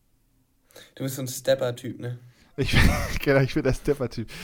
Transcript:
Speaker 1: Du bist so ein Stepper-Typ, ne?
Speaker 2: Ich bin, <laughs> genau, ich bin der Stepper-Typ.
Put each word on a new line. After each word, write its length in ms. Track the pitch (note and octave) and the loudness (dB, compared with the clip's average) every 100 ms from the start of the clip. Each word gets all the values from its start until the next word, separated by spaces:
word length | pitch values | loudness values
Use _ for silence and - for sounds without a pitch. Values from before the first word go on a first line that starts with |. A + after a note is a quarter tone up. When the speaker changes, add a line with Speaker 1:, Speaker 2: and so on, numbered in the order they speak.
| _ _ _ _ _ _ _ - - | _ _ _ _ _ _ _ -20 -20
Speaker 1:
Du 100 | - | -8
bist 120 | C3 C3+ | -8 -6
so 60 | |
ein 60 | C3 | -8
Stepper-Typ, 720 | - - C3+ B2 A#2+ A#2+ - | -4 0 0 0 -4 -10 -10
ne? 180 | A#2+ B2 - _ _ - | -10 -10 -16 _ _ -4
Speaker 2:
Ich 140 | C3+ | 2
bin, 80 | B2+ - - | 6 6 4
<laughs> 180 | - - | -2 -4
genau, 160 | D3+ C#3 | 2 4
ich 140 | C3 | 4
bin 80 | D#3 | 0
der 80 | C3 | 0
Stepper-Typ. 540 | A#2+ - C#3 B2 - A2 - | -2 0 -2 -2 -6 -10 -10